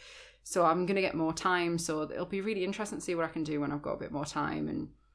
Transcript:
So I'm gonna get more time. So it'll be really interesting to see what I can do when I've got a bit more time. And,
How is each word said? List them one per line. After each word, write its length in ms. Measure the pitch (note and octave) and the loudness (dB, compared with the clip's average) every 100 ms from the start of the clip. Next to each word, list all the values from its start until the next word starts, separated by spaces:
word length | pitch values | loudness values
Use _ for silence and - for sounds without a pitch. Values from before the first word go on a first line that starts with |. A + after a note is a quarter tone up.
| - - - - | -18 -20 -20 -16
So 200 | - F#3 | -2 4
I'm 220 | E3 E3+ F3+ | 6 6 4
gonna 160 | G3 | 2
get 140 | F#3+ D#3+ | 2 2
more 180 | D#3+ | 0
time. 440 | E3 F#3 F3+ E3+ E3+ | 2 2 4 2 0
So 260 | E3+ D#3 | 0 -2
it'll 220 | D3 - F3 | -2 -4 -2
be 140 | G3 | -2
really 220 | G3+ G#3 | 0 0
interesting 360 | F#3 G3 G#3+ G#3 | 0 -2 -4 -4
to 40 | |
see 120 | - E3+ | -2 0
what 100 | D#3+ | 0
I 40 | |
can 140 | E3 | -2
do 160 | D#3 D3 | -2 0
when 120 | C#3+ | 0
I've 80 | D3 | -2
got 120 | D3 - | -2 -4
a 40 | |
bit 120 | - | -4
more 140 | C#3+ D3 | -4 -4
time. 420 | D3+ D3+ D#3 D3+ | -2 -2 -2 -2
And, 200 | - - - _ | -4 -6 -12 _